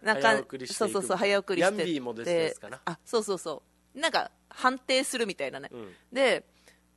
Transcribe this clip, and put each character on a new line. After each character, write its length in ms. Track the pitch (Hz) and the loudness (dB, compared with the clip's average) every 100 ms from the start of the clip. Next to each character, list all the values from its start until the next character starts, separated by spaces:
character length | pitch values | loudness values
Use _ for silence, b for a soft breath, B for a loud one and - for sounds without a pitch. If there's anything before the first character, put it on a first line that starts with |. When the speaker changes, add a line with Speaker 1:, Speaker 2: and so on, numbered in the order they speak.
Speaker 1:
な 100 | - | 0
ん 80 | 139 | 4
か、 60 | 226 | 4
Speaker 2:
早 100 | 214 | 4
送 160 | - 135 | 0 -8
り 80 | 127 | -6
し 20 | |
て 40 | - | -2
い 20 | |
く 20 | |
み 40 | 208 | 0
た 60 | |
い 20 | |
な。 0 | |
Speaker 1:
そ 60 | 196 | 0
う 20 | |
そ 40 | 185 | 0
う 20 | |
そ 60 | 180 | 0
う、 20 | |
早 220 | 202 202 | 2 2
送 160 | 185 180 | 2 2
り 60 | |
し 20 | 175 | 2
て 60 | |
っ 20 | 208 | 2
て。 60 | |
Speaker 2:
ヤ 40 | 175 | 0
ン 20 | |
ビ 100 | 151 | -2
ー 40 | |
も 120 | 123 | -4
出 100 | 110 | -6
て 80 | 143 170 | 0 0
た 80 | |
や 80 | 160 | 0
つ 60 | - | -4
か 100 | 104 | -12
な。 100 | 127 - | -10 -10
Speaker 1:
あ、 140 | 165 | -10
そ 160 | - 233 | -4 -2
う 40 | |
そ 100 | 208 | -2
う 40 | 185 | -4
そ 240 | 170 135 - _ _ 262 | -6 -10 -14 _ _ -4
う。 40 | |
な 100 | 311 | 0
ん 20 | |
か、 180 | 180 - _ - | 0 -2 _ -20
判 280 | - 254 262 | -2 0 0
定 260 | - 262 | 0 0
す 140 | 269 247 | 2 -2
る 80 | 226 | -4
み 100 | 175 | -4
た 120 | 135 | -8
い 40 | |
な 80 | 135 | -8
ね。 100 | 139 | -14
Speaker 2:
う 60 | 127 | -14
ん。 180 | 101 - _ | -16 -18 _
Speaker 1:
で、 300 | 254 262 175 - b b b _ | 0 2 2 -4 b b b _